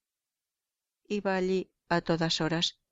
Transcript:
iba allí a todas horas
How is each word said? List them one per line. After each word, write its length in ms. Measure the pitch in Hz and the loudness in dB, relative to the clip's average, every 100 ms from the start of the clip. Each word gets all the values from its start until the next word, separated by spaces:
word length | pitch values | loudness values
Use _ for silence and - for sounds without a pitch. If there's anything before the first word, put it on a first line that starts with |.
| _ _ _ _ _ _ _ _ _ _ _ | _ _ _ _ _ _ _ _ _ _ _
iba 300 | 208 196 190 | -4 0 0
allí 340 | 185 185 - _ _ | 2 0 -2 _ _
a 100 | 170 | -2
todas 400 | - 165 165 - | 0 0 0 0
horas 400 | 156 165 175 - _ | 0 0 -2 -6 _